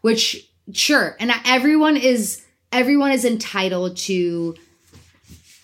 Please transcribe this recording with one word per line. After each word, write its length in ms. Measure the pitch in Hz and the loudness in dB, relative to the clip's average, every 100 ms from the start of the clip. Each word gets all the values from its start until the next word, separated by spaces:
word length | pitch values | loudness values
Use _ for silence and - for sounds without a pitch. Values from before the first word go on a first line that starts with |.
which, 460 | 220 226 - - _ _ - | -2 0 -2 -6 _ _ -12
sure. 440 | 190 - 285 170 - | -4 0 0 0 -4
And 140 | 233 233 | -4 -2
everyone 520 | 247 254 277 311 311 294 | 2 2 4 4 4 4
is, 480 | 254 240 208 - _ _ _ | 2 2 -2 -8 _ _ _
everyone 400 | 247 254 285 277 | -2 2 2 2
is 140 | 269 | 2
entitled 720 | 233 220 - 202 190 180 180 180 | 0 -2 -4 -4 -2 -2 -6 -6
to 560 | - 185 175 170 170 165 _ _ _ - _ _ _ - _ - | -4 -2 -2 -2 -6 -8 _ _ _ -20 _ _ _ -20 _ -8